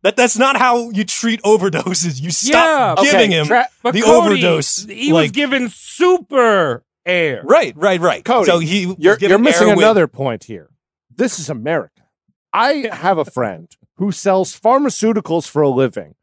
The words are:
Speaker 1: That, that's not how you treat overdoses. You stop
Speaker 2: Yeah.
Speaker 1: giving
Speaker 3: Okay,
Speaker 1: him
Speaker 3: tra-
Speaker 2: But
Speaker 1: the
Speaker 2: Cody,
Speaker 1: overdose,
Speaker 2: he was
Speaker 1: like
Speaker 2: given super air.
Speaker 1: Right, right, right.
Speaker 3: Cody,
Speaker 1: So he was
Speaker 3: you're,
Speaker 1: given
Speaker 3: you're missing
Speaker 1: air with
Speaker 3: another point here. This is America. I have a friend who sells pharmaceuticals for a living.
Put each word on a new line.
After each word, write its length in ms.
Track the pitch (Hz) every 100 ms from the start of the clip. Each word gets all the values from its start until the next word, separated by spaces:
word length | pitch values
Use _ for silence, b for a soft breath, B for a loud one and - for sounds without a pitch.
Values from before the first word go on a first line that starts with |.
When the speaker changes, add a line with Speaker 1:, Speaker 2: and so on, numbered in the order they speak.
Speaker 1:
That, 140 | 190 214
that's 220 | 247 214
not 180 | 269 269
how 340 | 247 240 233
you 140 | 202
treat 380 | 202 - 233 226
overdoses. 800 | 202 214 190 160 - - 175 131
You 80 | 160
stop 680 | 160 262 320 330 302 226 165
Speaker 2:
Yeah. 60 |
Speaker 1:
giving 260 | 196 190 185
Speaker 3:
Okay, 80 | 165
Speaker 1:
him 60 | 151
Speaker 3:
tra- 220 | 240 247 _
Speaker 2:
But 100 | 240
Speaker 1:
the 80 | 190
Speaker 2:
Cody, 100 | 220 240 226 196
Speaker 1:
overdose, 400 | 180 160 143 -
Speaker 2:
he 280 | 208 196 294
was 120 | 160
Speaker 1:
like 80 | 156
Speaker 2:
given 360 | 202 285 262 247
super 1120 | - - - 359 359 - 277 233 202 156 120 _ _
air. 380 | - 180 160 117
Speaker 1:
Right, 320 | 135 294 196 147
right, 240 | 190 185
right. 240 | 170 -
Speaker 3:
Cody, 220 | - 247 190
Speaker 1:
So 140 | 175
he 260 | 160 196 180
was 100 | 185
Speaker 3:
you're, 180 | 160 220
Speaker 1:
given 140 | 185
Speaker 3:
you're 80 | 196
missing 300 | 240 170 214
Speaker 1:
air 60 | 202
with 80 |
Speaker 3:
another 220 | 208 214 160
point 380 | - 135 113
here. 260 | - 101 76 _ _ _ _
This 240 | 139 247 -
is 100 | 139
America. 520 | 131 123 160 - _ _ _ _ _ _
I 360 | 196 247 294 226
have 260 | 185 170 175
a 60 |
friend 440 | 139 - 113 85 82 _ _ _
who 160 | 202
sells 460 | - 196 190 185 -
pharmaceuticals 920 | 220 262 285 - 220 214 - 165 -
for 140 | 147
a 60 | 143
living. 460 | 127 135 101 78 _